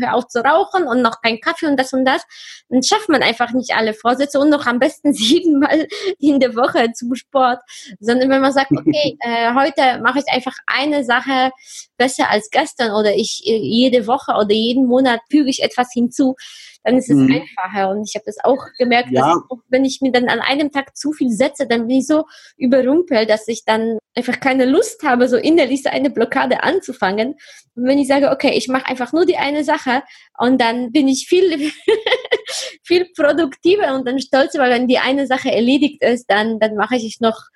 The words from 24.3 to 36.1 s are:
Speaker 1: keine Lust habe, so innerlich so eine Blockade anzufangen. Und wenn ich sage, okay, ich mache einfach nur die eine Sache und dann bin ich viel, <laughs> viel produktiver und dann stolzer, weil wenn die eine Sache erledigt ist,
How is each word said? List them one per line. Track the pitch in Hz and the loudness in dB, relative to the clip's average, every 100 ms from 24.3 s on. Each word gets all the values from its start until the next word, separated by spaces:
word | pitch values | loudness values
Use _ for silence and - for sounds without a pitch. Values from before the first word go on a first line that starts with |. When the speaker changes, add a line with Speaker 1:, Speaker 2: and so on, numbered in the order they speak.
| 233 | -2
Speaker 1:
keine | 269 262 254 | 0 2 2
Lust | 302 494 - | 2 0 -2
habe, | 302 247 254 | 0 2 2
so | 247 | 2
innerlich | 277 339 254 269 | 2 2 2 0
so | - | -2
eine | 262 269 | -2 -2
Blockade | - 247 269 254 190 | 0 -2 0 0 0
anzufangen. | - 370 - - 190 202 233 294 - - _ | 0 -2 -4 -4 -2 -2 -4 -6 -18 -20 _
Und | - 247 | -4 0
wenn | 285 | 2
ich | 262 | 2
sage, | 277 277 | 2 2
okay, | 277 277 | 2 0
ich | - 247 | 0 -2
mache | 262 - | -4 -4
einfach | 254 240 | -6 -4
nur | 320 349 | 0 0
die | - | 0
eine | 277 294 | -2 -2
Sache | 294 302 262 247 - - _ - | -2 -2 0 -4 -4 -20 _ -2
und | 240 262 | 0 2
dann | 233 247 247 | 2 -2 -2
bin | 277 269 | 2 2
ich | 262 - | 0 0
viel, | 359 381 311 302 | 2 2 0 -6
<laughs> | - - 440 - 494 - 427 - - - - | -6 -2 0 0 -4 -2 -6 -4 -10 -12 -12
viel | - 349 359 - | -2 0 0 -2
produktiver | 285 294 311 - 330 415 339 269 | 0 2 -2 0 0 2 0 -2
und | 254 | -4
dann | 269 | -6
stolzer, | - 262 285 320 | -2 0 0 0
weil | 247 | 0
wenn | 240 247 | 2 2
die | 254 | 0
eine | 247 277 262 | 0 -2 0
Sache | 254 262 | -2 0
erledigt | 196 240 277 294 - | 0 2 2 2 0
ist, | 220 | 0